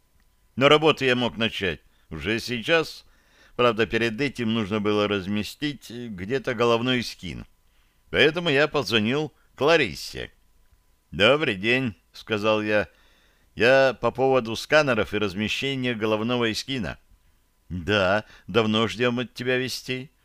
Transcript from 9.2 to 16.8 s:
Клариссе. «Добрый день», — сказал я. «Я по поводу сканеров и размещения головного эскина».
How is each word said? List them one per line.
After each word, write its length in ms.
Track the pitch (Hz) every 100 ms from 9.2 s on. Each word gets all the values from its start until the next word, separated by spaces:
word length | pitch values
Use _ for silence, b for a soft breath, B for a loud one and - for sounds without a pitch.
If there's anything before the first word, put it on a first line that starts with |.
| 156 - _ -
Клариссе. 760 | 143 165 117 69 - 65 58 _ _ _ _ _ _ _ _
«Добрый 440 | 78 107 147 156 98
день», — 400 | 110 127 131 - _
сказал 480 | - - 107 107 110
я. 280 | 107 104 92 b b b b b b -
«Я 420 | 113 135 135 113
по 120 | 117
поводу 440 | 113 135 131 113 110
сканеров 580 | - 151 147 110 92
и 40 | 104
размещения 800 | 101 90 107 - 135 135 123 113
головного 560 | 110 107 113 123 113
эскина». 480 | 104 - 135